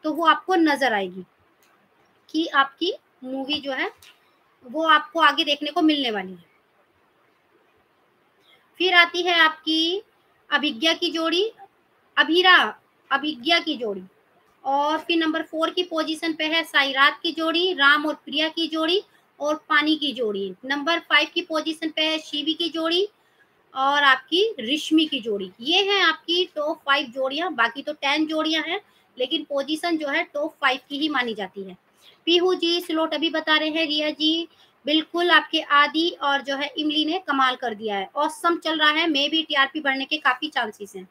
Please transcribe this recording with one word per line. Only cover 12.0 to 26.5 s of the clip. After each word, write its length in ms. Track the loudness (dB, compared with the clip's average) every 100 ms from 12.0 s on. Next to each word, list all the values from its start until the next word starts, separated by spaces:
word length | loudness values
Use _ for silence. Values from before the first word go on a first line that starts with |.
| _ 0
अभीरा, 600 | 2 4 8 6 6 -4 _ _ _
अभिज्ञा 480 | -2 -2 -6 0 0
की 160 | 0 -4
जोड़ी। 260 | -4 -6 -10 _ _ _ _ _
और 340 | -2 0 0 -2
फिर 180 | 0 0
number 260 | 2 -2
four 280 | -4 -2 -2
की 120 | -2
position 500 | -4 -2 -2 -4 -4
पे 120 | -4
है 200 | -2 -2
साईरात 560 | 0 0 2 4 2 2
की 100 | -6
जोड़ी, 400 | -2 -2 0 0
राम 340 | 2 4 4 0
और 80 |
प्रिया 340 | -6 -6 -4 -2
की 200 | -2 -4
जोड़ी 340 | -2 0 -2 -4 _ _ _
और 140 | -4
पानी 420 | -4 _ 0 2 0
की 160 | -2
जोड़ी। 420 | -4 -4 -4 -6 -8
Number 340 | -6 -4 -2 -2
five 300 | 2 2 2
की 80 | -2
position 480 | -2 -4 -2 -4 -6
पे 120 | -2
है 160 | -2 -2
शिवी 360 | -6 -6 -4
की 140 | -2 -4
जोड़ी 400 | -2 0 0 -2 _ _ _ _ _ _
और 280 | -2 0 4
आपकी 520 | 4 4 0 0 0 -2
रिश्मी 460 | -4 -4 2 2 2
की 140 | -2
जोड़ी। 320 | -4 -6 -6 -10
ये 220 | -2 0
हैं 200 | 2 2
आपकी 420 | 2 0 -2 -2
top 340 | -2